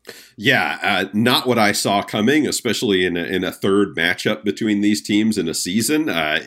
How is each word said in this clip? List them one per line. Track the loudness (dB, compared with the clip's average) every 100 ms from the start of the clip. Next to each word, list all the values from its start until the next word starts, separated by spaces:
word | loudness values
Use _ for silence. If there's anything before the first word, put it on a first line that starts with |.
| -20 -20 -20 -4
Yeah, | 0 2 0 -2
uh, | 0 0 0
not | 0 2 2 2
what | 2
I | 2
saw | 2 0 0
coming, | -2 0 2 2 0
especially | -2 -4 -2 0 2 2
in | -2
a, |
in | -4 -2
a | -4
third | -4 0 2 2 0
matchup | -2 0 -2 -4
between | -4 -2 0 0
these | 2 0
teams | 0 2 2 0
in | -2
a |
season. | -4 -2 -2 0 0 0
Uh, | -2 0 -2